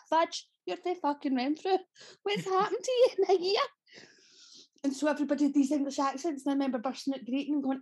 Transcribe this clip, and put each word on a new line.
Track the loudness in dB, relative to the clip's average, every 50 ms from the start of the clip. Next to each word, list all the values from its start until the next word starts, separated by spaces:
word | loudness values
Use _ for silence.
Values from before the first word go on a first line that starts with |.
| -2 0
"Fudge, | 2 2 2 2 -2 -10 -14 _ _ _ -8
you're | -8 -8 -6 -4
the | -4 -4 -2
fucking | -2 -2 -2 -2 -2 -2 0
Renfrew. | 0 0 0 -2 -2 0 0 0 0 0 _ _ -20 -20 -20 -18 _ -4
What's | -4 -2 -2 -2
happened | 0 2 2 2 2 0 -4 -2
to | 0 2
you | 4 4 4 4 2 2 4
in | 4
a | 2
year?" | 2 0 0 0 0 -2 _ _ _ _ -20 -20 -20 -20 _ _ _ _ _ -20 -20 -20 -20 -20 -20 _ _ _ -4
And | -4 -4
so | 0 0 0
everybody | 0 0 0 0 0 2 2
had | 2 4
these | 4 4 4 4
English | 0 0 -2 -2 -2
accents, | -2 -2 -2 -2 -4 -4 -4 -4 -2
and | -2 0
I |
remember | 0 0 0 -2 -2
bursting | -4 -4 -6 -6 -4 -6 -6
out | -6 -6
greeting | -4 -4 -4 -2 -2 -2
and | -2 0
going, | -2 -4 -2